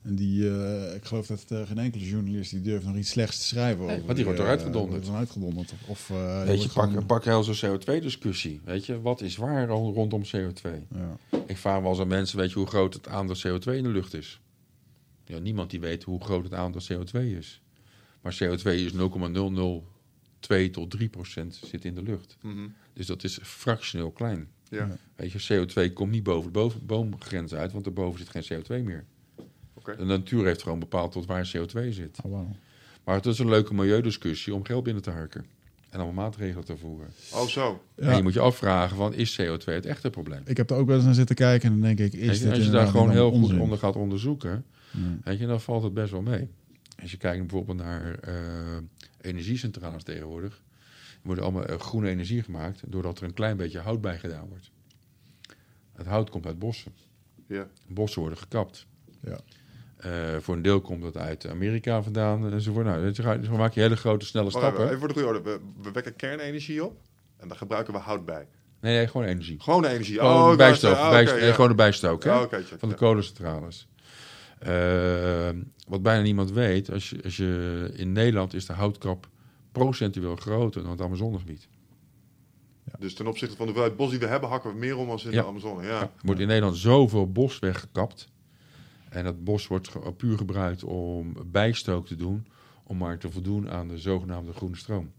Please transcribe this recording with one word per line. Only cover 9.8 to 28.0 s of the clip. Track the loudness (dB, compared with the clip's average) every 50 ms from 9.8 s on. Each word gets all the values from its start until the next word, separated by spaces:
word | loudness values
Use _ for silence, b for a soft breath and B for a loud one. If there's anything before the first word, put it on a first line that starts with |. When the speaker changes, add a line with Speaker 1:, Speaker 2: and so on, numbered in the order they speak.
| 0 0 0
Speaker 2:
rondom | 0 0 0 0 -2 -4
C | -4 -4
O | -4 -4 -4 -6
twee? | -8 -10 -10 -10 -10 -12 -10 -8
Speaker 1:
Ja. | -8 -8 -8 -8 -12 _ _ -4 -4 -4
Speaker 2:
Ik | -4 -10
vraag | -6 -2 0 0 0
wel | 2 0
eens | 0 0
aan | 0 0
mensen, | 0 0 0 -2 -2 -2
weet | -2 0 0
je, | -2
hoe | -4
groot | 0 2 2 2 2 0
het | -6 -14 -10
aandeel | -6 -6 -4 -4 -6 -4 -4
C |
O | -2 -2 -2
twee | -2 -4 -4
in | -2 -2
de | -2
lucht | -2 -2 -4 -4 -10
is? | -12 -12 -14 -18 -20 _ _ _ _ _ _ _ _ _ _ _ _ _ _ _ _ _
Ja, | _ -12 -8
niemand | -6 -4 -4 -4 -4 -4
die | -6 -8
weet | -6 -6 -6 -6 -6
hoe | -8 -8 -8 -4
groot | -2 -2 -2 -2
het | -4 -6
aandeel | -4 -4 -4 -4 -8 -6 -6
C | -6
O | -6 -6
twee | -4 -4 -2 -2 -2 -4
is. | -6 -10 -14 -18 -20 _ _ b b b b b b b b b b
Maar | b -10 -4 -2
C | 0
O | 0 0
twee | 0 0 0 2 2 0
is | -2 0
nul | 0 0 0
komma | 0 -2 -4 -2
nul | -2 -2 -2 0 0
nul | 0 0 0 -2 -4 -8 -14 _ _ _ _ _ _ _ _ _ _
twee | -2 2 4 4 4 2
tot | 0 -6 -10 -8
drie | -4 -4 -4 -4
procent | -4 -8 -14 -12 -10 -10 -10 -10 -10 -14 -18
zit | -12 -12 -10 -10
in | -8 -10
de | -8 -8
lucht. | -6 -8 -8 -10 -14 -20 _
Speaker 3:
Mhm. | _ -12 -12 -12 -12 -14 -16 b b b b
Speaker 2:
Dus | -12 -8
dat | -8 -8 -6 -6
is | -10 -10 -10 -14
fractioneel | -18 -18 -6 -2 -2 -2 0 -2 -8 -6 -6 -6 -6
klein. | -6 -6 -6 -4 -4 -6 -8 -12 -16 _ _ _
Speaker 3:
Ja. | -8 -6 -6
Speaker 1:
Ja. | -6 -6 -10 _ -20 _
Speaker 2:
Weet | _ -10 -8 -8
je, | -8 -2 0 2
C | 2
O | 2
twee | 2 0 0 0 0 0
komt | -2 -2 -2
niet | 0 0 0
boven | 0 -2 -2 -2 -2 0
de | 0
boven, | 0 0 0 -4 -6
boomgrens | -4 -2 -2 -2 -2 -4 -8 -10 -8 -8 -8 -8 -6 -6
uit, | -6 -6 -6 -6
want | -6 -8
daarboven | -6 -4 -2